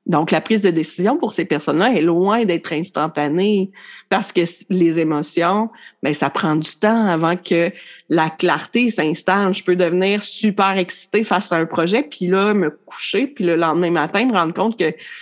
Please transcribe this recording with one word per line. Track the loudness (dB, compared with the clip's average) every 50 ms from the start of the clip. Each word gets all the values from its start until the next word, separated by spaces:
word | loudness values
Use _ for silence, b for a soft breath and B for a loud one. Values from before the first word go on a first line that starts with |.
| _
Donc, | 0 0 0 2 2
la | 0 0
prise | 0 0 0 2
de | 2 2
décision | 2 0 -2 -4 -4 -2 0 0 0
pour | 0 -2 -4
ces | -4 -4 -2
personnes-là | -2 -2 -2 -2 0 0 2 2 2 2
est | 2
loin | 2 2 2 2 2 2 2 2 2
d'être | 0 0 -2 -4 -6 -6
instantanée | -6 -6 -6 -4 -4 -4 -2 -2 -2 -2 0 0 0 2 2 2 2 0 -2 B B B B B B B _
parce | -2 -2 -2 -2
que | -2 0
s-, | 0 0 -4 -12 -6 -4
les | 0 2 2 2 2 2
émotions, | 0 0 0 -2 -4 -2 -2 0 0 2 2 0 -2 -4 B B B B B _
ben, | -4 -4
ça | -2 0 -2 -2
prend | -2 -2 -2 0 0
du | 0 -2 -4 -4
temps | 0 0 2 2 2 2
avant | 2 2 2 0 0 0 -2
que | -2 0 0 0 0 0 B B B B B B B -2
la | 0 0 0 0
clarté | -2 -2 0 0 0 0 -2 -2 0 0 0 2
s'installe. | 0 0 0 -2 -2 -2 0 0 2 2 2 0 0
Je | 0 0
peux | 0 2
devenir | 2 2 2 2 2 2 2 0 -2
super | -4 -6 -6 -2 0 0 2 2 2 2 2
excitée | 0 -2 -4 -6 -12 -8 -2 -2 -2 0
face | 2 0 0 0 0
à | 0
un | 0 0
projet, | 0 0 -2 0 2 0 0
puis | -2 -4 -6 -6 -2
là, | 0 2 2 2 2
me | 2 2 0 0
coucher, | -4 -8 _ -20 -14 -12 -8 -4 -2 -2 -2
puis | -2 -4 -2 0
le | 0 2
lendemain | 2 2 2 2 0 0 0
matin, | 0 0 0 0 0 0 0
me | 2 2
rendre | 0 0 0
compte | -2 -2 -2 -2 0 0
que, | -2 -2 -2 B B B B B